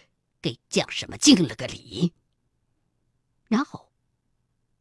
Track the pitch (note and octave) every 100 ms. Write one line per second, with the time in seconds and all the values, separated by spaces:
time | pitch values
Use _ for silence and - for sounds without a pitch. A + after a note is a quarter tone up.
0 | _ _ _ _ - A#2+ - G3+ - -
1 | - - - G#3+ D3 - B2+ - - G2
2 | E3+ - _ _ _ _ _ _ _ _
3 | _ _ _ _ - A3+ D4 - _ _
4 | _ _ _ _ _ _ _ _